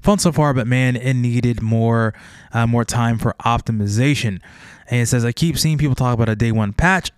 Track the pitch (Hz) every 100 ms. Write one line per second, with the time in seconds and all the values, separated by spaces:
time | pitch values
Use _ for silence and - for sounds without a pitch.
0 | - 208 180 151 151 131 113 127 127 123
1 | 127 127 120 120 120 113 113 113 117 117
2 | 113 - - - - 117 117 117 113 120
3 | 117 113 117 - 117 117 - 110 101 101
4 | 135 143 117 95 - - - - - 120
5 | 120 127 117 120 165 143 156 151 147 127
6 | 127 117 113 107 117 110 104 98 170 185
7 | -